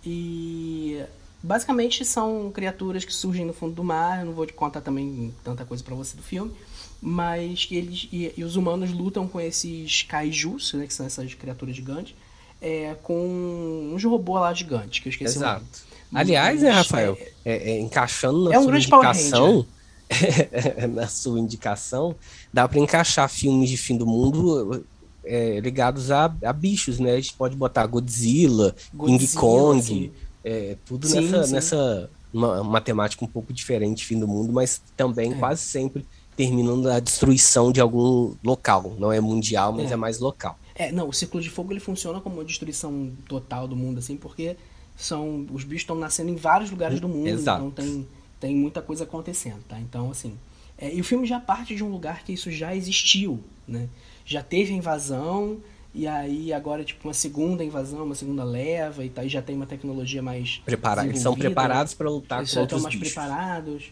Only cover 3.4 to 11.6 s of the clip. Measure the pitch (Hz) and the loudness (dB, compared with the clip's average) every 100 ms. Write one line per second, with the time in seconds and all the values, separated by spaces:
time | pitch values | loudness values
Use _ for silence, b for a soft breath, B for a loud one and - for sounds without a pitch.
3.4 | 170 165 165 165 175 160 170 185 170 165 | -4 -6 -8 -6 -2 0 0 -2 -6 -6
4.4 | 160 - 147 147 139 139 139 135 117 120 | -6 -4 -6 -4 -6 -4 -4 -6 -8 -10
5.4 | - 120 123 123 127 127 135 139 - 185 | -10 -10 -8 -12 -10 -10 -10 -14 -10 -8
6.4 | 214 - B B B B - 175 175 170 | -8 -12 B B B B -4 -2 0 -2
7.4 | 175 180 - 180 175 180 - 175 170 - | -4 -4 -2 -4 -4 -8 -8 -6 -6 -6
8.4 | 165 175 180 175 185 175 180 196 185 185 | -4 0 0 0 -2 -2 -4 -4 -4 -4
9.4 | 165 - 170 165 156 - - 151 151 156 | -6 -4 -4 -6 -2 -2 0 -2 -2 -2
10.4 | 160 254 - 147 143 - 135 - 131 - | -4 -4 -6 -6 -6 -6 -6 -8 -10 -10
11.4 | 135 123 | -12 -10